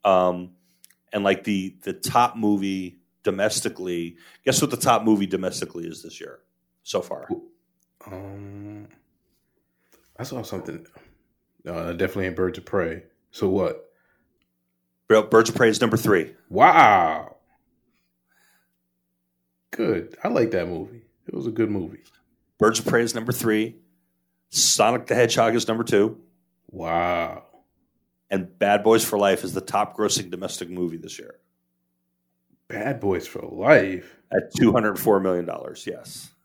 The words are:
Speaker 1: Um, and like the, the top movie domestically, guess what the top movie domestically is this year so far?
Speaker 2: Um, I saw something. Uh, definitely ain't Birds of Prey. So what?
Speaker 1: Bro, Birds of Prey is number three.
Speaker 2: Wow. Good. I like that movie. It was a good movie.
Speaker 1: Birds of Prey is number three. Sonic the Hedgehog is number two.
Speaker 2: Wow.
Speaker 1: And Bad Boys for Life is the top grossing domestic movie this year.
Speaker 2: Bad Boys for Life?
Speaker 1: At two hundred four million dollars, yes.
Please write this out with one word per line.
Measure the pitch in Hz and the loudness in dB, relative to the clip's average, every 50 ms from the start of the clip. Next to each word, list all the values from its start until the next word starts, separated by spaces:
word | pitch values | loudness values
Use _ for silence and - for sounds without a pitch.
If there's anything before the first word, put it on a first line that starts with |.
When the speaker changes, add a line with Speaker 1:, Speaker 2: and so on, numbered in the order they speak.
| _ | _
Speaker 1:
Um, | 101 95 92 92 90 90 90 90 90 _ _ _ _ _ _ - _ _ _ _ _ | 6 4 6 4 2 0 -2 -10 -14 _ _ _ _ _ _ -20 _ _ _ _ _
and | - 104 101 | -6 -2 2
like | 98 95 92 - | 2 0 0 0
the, | 107 104 95 92 95 - _ | -2 -2 -2 -2 -6 -10 _
the | - 98 | -10 -10
top | 87 - - - - 120 123 120 - | -10 -8 -8 0 2 2 2 2 0
movie | 117 110 104 104 101 98 98 95 95 92 90 - _ _ _ _ _ _ | -2 0 0 0 0 0 -4 -4 -6 -8 -10 -14 _ _ _ _ _ _
domestically, | 104 95 95 101 107 - - - - - - 92 92 87 85 85 85 85 _ _ - _ _ _ | -4 0 0 -2 -2 -2 -2 -6 -6 -8 -8 -8 -6 -6 -6 -6 -8 -12 _ _ -20 _ _ _
guess | 135 127 - | 0 0 0
what | 151 131 | 0 -2
the | 123 | -2
top | - - 131 117 107 | -2 2 2 2 4
movie | 110 113 110 101 101 | 4 2 2 2 2
domestically | 92 95 92 92 92 - - 90 85 - 85 82 | -2 -4 -4 -4 -4 -6 -6 -10 -10 -10 -12 -12
is | 82 85 - - | -12 -14 -16 -18
this | 82 - - | -20 -18 -18
year | - - - _ _ _ _ _ _ _ _ _ _ | -18 -18 -20 _ _ _ _ _ _ _ _ _ _
so | - - 98 | -6 -6 -6
far? | - - - - - - - - - - _ _ _ _ _ _ _ _ _ _ - | -6 -6 -10 -12 -8 -10 -10 -10 -10 -20 _ _ _ _ _ _ _ _ _ _ -20
Speaker 2:
Um, | 101 95 95 98 98 98 101 101 101 101 101 101 104 104 104 104 104 - _ _ _ _ _ _ _ _ _ _ _ _ _ _ _ _ _ _ _ _ _ _ _ _ | -16 -16 -14 -14 -14 -14 -14 -16 -16 -16 -14 -14 -16 -16 -16 -18 -20 -20 _ _ _ _ _ _ _ _ _ _ _ _ _ _ _ _ _ _ _ _ _ _ _ _
I | - | -14
saw | - - 131 123 | -12 -10 -10 -10
something. | 107 - 107 92 85 - 78 - - - _ - _ _ _ _ _ _ _ _ _ _ _ _ _ | -10 -8 -10 -10 -10 -10 -12 -14 -14 -20 _ -20 _ _ _ _ _ _ _ _ _ _ _ _ _
Uh, | - 87 82 82 85 87 | -10 -8 -8 -8 -8 -4
definitely | 85 95 92 - 98 95 | -2 -4 -2 -2 -4 -4
ain't | 92 85 | -4 -2
Birds | 92 92 92 - - | -2 -2 -2 -4 -6
of | - | -12
Prey. | - - 98 87 82 80 - - _ _ _ _ _ | -4 -2 -2 -2 -2 -6 -10 -14 _ _ _ _ _
So | _ - - 95 | _ -4 -2 0
what? | 95 98 - - - - - _ _ _ _ _ _ _ _ _ _ _ _ _ _ _ _ _ _ _ _ _ _ _ _ _ | 0 0 0 -2 -4 -8 -14 _ _ _ _ _ _ _ _ _ _ _ _ _ _ _ _ _ _ _ _ _ _ _ _ _
Speaker 1:
Bro, | 110 110 104 | 4 4 4
Birds | - - 113 117 - | 6 6 6 6 6
of | - | 2
Prey | - 120 113 | 4 4 4
is | 107 - | 4 4
number | 123 110 107 | 2 2 2
three. | - - - 101 87 78 - - _ _ _ | 2 2 4 2 2 2 -2 -10 _ _ _
Speaker 2:
Wow. | 87 98 135 - - 165 143 110 104 92 85 80 78 78 78 - - _ _ _ _ _ _ _ _ _ _ _ _ _ _ _ _ _ _ _ _ _ _ _ _ _ _ _ _ _ _ _ _ _ _ _ _ _ _ _ _ _ _ _ _ _ _ _ | 2 6 6 8 8 8 8 8 8 6 4 2 0 -4 -8 -14 -20 _ _ _ _ _ _ _ _ _ _ _ _ _ _ _ _ _ _ _ _ _ _ _ _ _ _ _ _ _ _ _ _ _ _ _ _ _ _ _ _ _ _ _ _ _ _ _
Good. | - - 113 175 110 85 82 - - - | -6 -4 -2 0 0 -2 -4 -10 -18 -8
I | - 202 | -6 -2
like | 240 - 120 - | 0 2 0 2
that | - 90 85 87 | 0 -2 -2 -4
movie. | 87 80 95 104 120 117 _ _ _ _ _ | -6 -8 -10 -12 -16 -20 _ _ _ _ _
It | - - | -12 -10
was | - 135 123 | -8 -8 -6
a | |
good | 107 110 110 107 | -2 -2 -2 -2
movie. | 101 98 87 - - - _ _ _ _ _ _ _ _ _ _ _ _ | -2 -6 -6 -8 -12 -18 _ _ _ _ _ _ _ _ _ _ _ _
Speaker 1:
Birds | 107 110 113 - | 2 2 2 2
of | - | -4
Prey | - - 117 | 0 0 0
is | 117 113 - | 0 0 -4
number | 120 110 120 | -6 -6 -6
three. | 120 - - 113 107 107 110 - - - _ _ _ _ _ _ _ _ _ _ _ _ _ _ | -6 -2 0 2 2 2 0 -2 -8 -18 _ _ _ _ _ _ _ _ _ _ _ _ _ _
Sonic | - - - - - - 110 113 123 120 - - | -2 0 0 2 4 4 4 4 2 0 -2 -2
the | 113 | 2
Hedgehog | 120 120 113 - - 113 117 113 | 2 4 4 4 2 2 2 2
is | 120 - | 0 0
number | - 113 113 | 0 -2 -2
two. | 117 - 117 101 101 110 - - _ _ _ _ _ _ _ _ _ - | 0 2 4 4 4 2 0 -8 _ _ _ _ _ _ _ _ _ -20
Speaker 2:
Wow. | - - 82 82 85 85 87 87 87 85 82 71 - - - _ _ _ _ _ _ _ _ _ _ _ _ _ _ _ _ _ | -14 -10 -6 -2 0 0 0 0 0 -2 -2 -4 -6 -14 -18 _ _ _ _ _ _ _ _ _ _ _ _ _ _ _ _ _
Speaker 1:
And | 98 98 90 87 - _ | -4 -4 -4 -6 -4 _
Bad | 101 101 101 104 | 2 2 2 2
Boys | 101 110 110 113 113 | 4 4 4 4 2
for | - - 101 | 0 0 0
Life | 101 98 95 90 - | 2 2 2 0 -2
is | 92 - | -6 -6
the | 95 | -6
top | - - - 101 104 - - | -6 -2 -2 -2 -2 -2 -4
grossing | - 107 107 - - 98 90 | -4 -2 -2 -2 -4 -6 -8
domestic | 87 87 95 87 - - 92 85 | -10 -10 -10 -10 -10 -10 -12 -10
movie | 90 90 90 85 82 | -6 -6 -6 -6 -6
this | 82 - - - - | -10 -14 -16 -18 -18
year. | - - - _ _ _ _ _ _ _ _ _ _ _ _ _ _ _ _ _ _ _ _ _ _ _ _ _ _ _ | -18 -20 -20 _ _ _ _ _ _ _ _ _ _ _ _ _ _ _ _ _ _ _ _ _ _ _ _ _ _ _
Speaker 2:
Bad | - - 107 139 139 120 | -10 -6 -6 -6 -6 -4
Boys | 101 101 92 82 - | -2 -2 -2 -2 -4
for | - - - | -8 -12 -12
Life? | - - - - 98 139 156 127 98 95 92 87 - - _ _ _ _ | -12 -12 -10 -2 4 6 6 6 6 2 -6 -8 -10 -14 _ _ _ _
Speaker 1:
At | - 98 - - - | -2 -2 -2 -2 0
two | - 123 113 | 4 4 4
hundred | 101 120 107 107 98 90 | 4 4 0 0 -2 0
four | - 113 104 95 | 2 4 4 4
million | 95 95 90 87 87 | 4 0 -2 -2 -4
dollars, | 82 - - 65 - - - - | -6 -10 -10 -12 -14 -16 -12 -12
yes. | - - - - - - - - - _ _ | -12 -12 -12 -14 -18 -18 -18 -20 -20 _ _